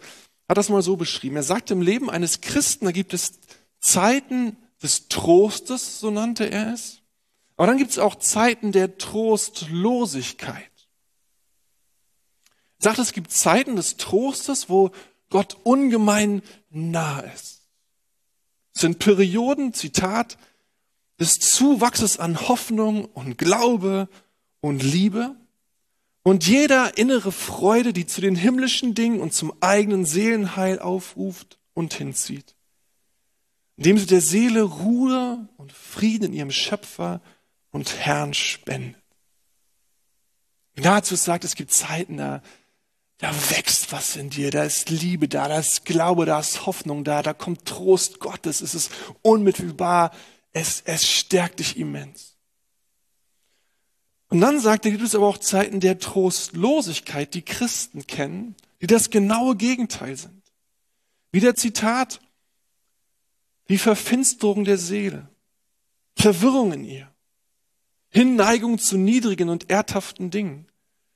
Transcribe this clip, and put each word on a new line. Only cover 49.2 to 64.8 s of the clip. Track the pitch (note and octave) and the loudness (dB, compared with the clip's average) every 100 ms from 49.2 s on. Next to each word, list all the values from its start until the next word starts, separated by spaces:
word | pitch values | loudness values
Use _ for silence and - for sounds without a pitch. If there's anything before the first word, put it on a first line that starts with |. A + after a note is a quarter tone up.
unmittelbar, | A3 A3 G3+ F#3 F3 D3 F3 F3 E3+ - - _ _ | 4 6 4 0 -6 -4 0 2 2 -2 -20 _ _
es, | D#3+ D#3+ - - | -8 -6 -6 -6
es | D#3+ - | -2 0
stärkt | - - F#3 F3 - | 0 0 0 0 -4
dich | D#3 - | -8 -6
immens. | D3+ C#3+ C#3 - - _ _ _ _ _ _ _ _ _ _ _ _ _ _ _ _ _ _ _ _ | -8 -8 -14 -20 -20 _ _ _ _ _ _ _ _ _ _ _ _ _ _ _ _ _ _ _ _
Und | E3+ | 2
dann | A3 D4 | 4 4
sagt | A3 G#3+ G#3+ | 2 2 2
er, | |
gibt | G#3 | -2
es | A3+ G#3+ | 0 2
aber | G3+ | 2
auch | G3 | 2
Zeiten | - F#3+ G3 G3 | -2 0 0 0
der | F#3 F#3 | 0 0
Trostlosigkeit, | - G3 F#3 - - E3+ G#3 D#4 G#3 D#3 - D3 D3 | -2 0 0 0 -6 -2 0 0 -2 -8 -8 -8 -8
die | F3 | -10
Christen | - - A#3+ - - D3 C#3 | -10 -6 -4 -4 -8 -12 -14
kennen, | - C#3+ F3 A#3 G3+ _ _ | -8 -8 -8 -12 -16 _ _
die | F3 | 2
das | A3+ G#3+ | 4 4
genaue | G#3+ G3+ A3+ B3+ G#3+ | 2 2 2 0 0
Gegenteil | A#3 B3+ A3+ - B2+ C3+ | 0 -2 -4 -8 -12 -12
sind. | - F#3+ _ _ _ _ _ _ _ _ _ | -16 -20 _ _ _ _ _ _ _ _ _
Wieder | F#3 A#3+ - | 2 4 2
Zitat, | A#3+ G#3 A3 B3 B3+ - _ _ _ _ _ _ _ _ _ _ _ _ _ _ _ | -2 -2 -2 0 -2 -6 _ _ _ _ _ _ _ _ _ _ _ _ _ _ _
wie | F#3+ | 0
Verfinsterung | A#3 G#3 - B3 C4 - G#3+ G3+ G3+ | 2 2 0 0 0 0 -2 0 0
der | |
Seele, | G3 | 0